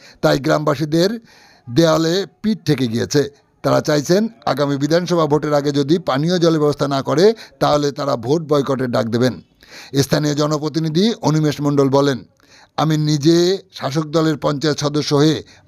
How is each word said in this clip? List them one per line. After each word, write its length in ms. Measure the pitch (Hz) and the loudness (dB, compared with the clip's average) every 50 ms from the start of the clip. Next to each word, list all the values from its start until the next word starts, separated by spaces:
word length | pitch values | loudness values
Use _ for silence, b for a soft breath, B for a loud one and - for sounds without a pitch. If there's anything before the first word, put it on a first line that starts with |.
| B B B B | B B B B
তাই 180 | - 156 151 143 | 0 0 0 0
গ্রামবাসীদের 800 | 127 156 151 151 151 156 143 135 160 147 160 170 175 202 233 226 b b b b b b b b b 120 | 0 0 0 0 0 -2 -2 -2 -4 -2 0 0 0 0 -2 -6 b b b b b b b b b -2
দেয়ালে 560 | 117 156 170 160 156 160 160 160 170 196 190 - _ _ | 0 2 2 4 2 2 0 0 -2 -2 -4 -6 _ _
পিঠ 240 | - 214 220 - - | -4 -4 -4 -2 -2
থেকে 220 | - 147 123 135 | -2 -2 0 -2
গিয়েছে। 420 | 113 110 117 110 - - 147 139 143 b b b b b _ - | -2 -2 -4 -4 0 0 0 0 -2 b b b b b _ -2
তারা 180 | 139 135 135 | 0 0 0
চাইছেন, 460 | - 160 151 151 135 - 175 202 226 226 - - - | 0 0 -2 -2 0 0 0 0 0 -2 -6 -6 -6
আগামী 320 | - 135 131 147 143 143 | -4 -2 -2 -2 -2 -2
বিধানসভা 480 | 135 143 143 160 175 180 160 175 170 156 | -2 0 0 0 0 0 0 0 0 2
ভোটের 280 | 143 147 151 156 151 147 | 2 0 0 0 0 0
আগে 180 | 147 139 147 | 0 0 0
যদি 280 | 139 143 143 135 170 170 | 0 0 0 0 0 0
পানীয় 400 | 165 - 131 135 151 175 185 180 | 0 -2 -2 0 0 0 0 2
জলের 200 | 170 165 165 156 | 2 2 2 2
ব্যবস্থা 280 | 151 147 139 - 151 | 2 0 0 -2 -2
না 140 | 139 139 135 | -2 -2 -4
করে, 320 | 120 131 135 151 190 220 226 B B B B _ | -2 -2 2 4 4 2 2 B B B B _
তাহলে 320 | 147 143 147 147 143 143 | 0 2 2 2 0 -2
তারা 240 | 127 143 139 139 135 | -4 -4 -4 -2 -2
ভোট 260 | 123 107 123 151 170 | -2 -2 -2 -2 -2
বয়কটের 500 | 156 135 147 143 127 - 135 123 131 123 | 0 0 0 0 0 0 -2 -2 -2 -2
ডাক 140 | 117 123 131 | -2 -2 -2
দেবেন। 360 | 113 117 117 127 127 - 82 - _ _ B B B B B B B B | 0 0 0 0 0 0 -4 -12 _ _ B B B B B B B B
স্থানীয় 400 | 143 135 - 160 151 151 147 143 | -2 0 0 0 0 0 0 0
জনপ্রতিনিধি 800 | 143 151 147 156 147 151 151 131 160 160 160 151 175 202 233 220 - | 0 0 0 -2 -2 -4 -4 -4 -2 -4 0 0 2 2 2 0 0
অনিমেষ 400 | - - 151 156 156 147 139 143 | 0 0 2 2 0 0 -2 -2
মণ্ডল 280 | 147 143 143 143 139 131 | -2 0 2 2 2 2
বলেন, 340 | 135 139 143 139 131 107 - - _ b b b b b b b b | 2 2 2 2 -2 -4 -8 -16 _ b b b b b b b b
"আমি 200 | - 143 160 156 | -2 0 0 0
নিজে 600 | 151 151 151 151 147 135 165 165 170 175 180 196 185 - _ - | 0 0 0 0 2 4 4 4 4 4 2 0 -4 -6 _ -14
শাসক 300 | - - 131 131 165 160 | -10 -8 -4 -4 -4 -4
দলের 340 | 151 147 165 160 160 151 | -2 -2 0 0 0 -2
পঞ্চায়েত 400 | 127 - 151 147 135 156 151 139 | -2 -2 -4 -2 0 -2 -2 -2
সদস্য 380 | - 147 143 147 151 139 - 147 | -2 -2 -2 -2 -2 -2 0 2
হয়ে 280 | 139 151 160 143 101 - b b b b | 4 4 4 2 0 -6 b b b b